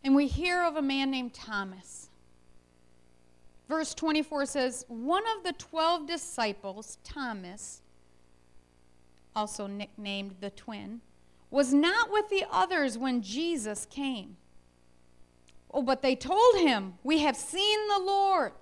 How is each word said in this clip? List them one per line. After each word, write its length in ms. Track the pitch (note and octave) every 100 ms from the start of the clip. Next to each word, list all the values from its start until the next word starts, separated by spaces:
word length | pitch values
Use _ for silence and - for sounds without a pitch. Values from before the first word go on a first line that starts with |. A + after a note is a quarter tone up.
And 140 | C4+ C#4
we 100 | C#4+
hear 380 | - F4 F4+
of 120 | F4 D#4
a 60 |
man 280 | C#4 C4+ C4+
named 240 | C4+ B3
Thomas. 720 | - - G#3 G3 F#3+ - - - _ - - _ - _ _ _ _ _ _ _ _ - - -
Verse 260 | D#4+ D#4
twenty-four 500 | - D#4+ D#4 D4+ D4
says, 400 | C#4 C#4+ B3+ A#3+ -
"One 340 | A#3 B3+ F4+ A4+
of 100 | G#4+
the 100 | F4+
twelve 520 | D4 - D#4+ D#4+ F4 D4
disciples, 920 | E4+ - - A3 G3+ G3 G3 A3 -
Thomas, 760 | - - B3+ G#3 F3+ G3+ - - _ _ _ _ _ _ _ - _ _ - - - _ -
also 320 | A3 G#3+ - G3+
nicknamed 720 | G3+ G3+ - G3+ G3 G3 F#3
the 100 | G3+
twin, 500 | G3 - G#3 G3+ A#3 - _ - - -
was 220 | C4+ C4+
not 380 | C#4+ E4 G#4+ A4
with 180 | G#4 G#4
the 160 | G4 -
others 480 | - F4+ F4+ C#4 A3+
when 240 | C4 B3
Jesus 640 | G3 A#3 E4 D#4+ G#3+ G#3 -
came." 500 | - C#4 B3 F#3 F3+ - - - _ - - - - - - - - -
Oh, 100 | C#4
but 220 | B3+ C4+
they 120 | C4
told 420 | B3+ B3+ F#4+ B4 G4+
him, 420 | D#4+ A3 G3 F3
"We 180 | B3+ D#4
have 160 | D4 B3+
seen 520 | - F4+ G4+ G#4+ G#4+
the 120 | G4+
Lord." 520 | F#4+ G4 G4 F#4 A3+ -